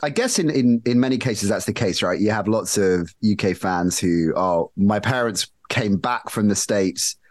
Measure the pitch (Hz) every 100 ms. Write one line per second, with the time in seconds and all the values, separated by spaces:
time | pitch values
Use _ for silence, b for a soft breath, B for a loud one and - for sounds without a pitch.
0 | 151 147 254 220 156 135 123 117 120 123
1 | 127 131 127 104 101 101 - - 104 87
2 | 92 87 104 110 104 110 90 104 95 90
3 | 85 - 110 101 98 90 98 90 90 -
4 | 92 85 82 80 92 85 - - 101 104
5 | 113 127 117 90 - _ - 117 107 98
6 | 123 120 - 117 104 98 - 104 95 -
7 | - - _